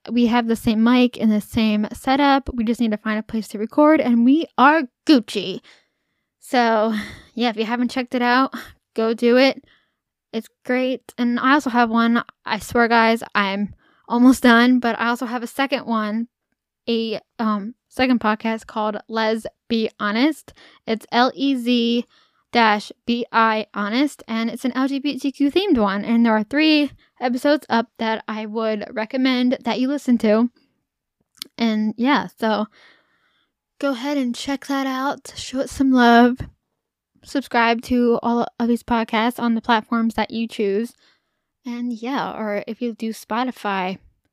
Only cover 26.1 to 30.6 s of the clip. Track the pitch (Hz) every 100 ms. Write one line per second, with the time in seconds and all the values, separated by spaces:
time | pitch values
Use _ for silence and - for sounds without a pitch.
26.1 | 233 233 214 214 277 311 302 285 - _
27.1 | - 254 247 294 294 - 233 240 - 226
28.1 | 220 - 220 220 220 220 214 - 214 220
29.1 | 269 262 247 254 262 233 220 262 285 -
30.1 | 240 220 214 240 _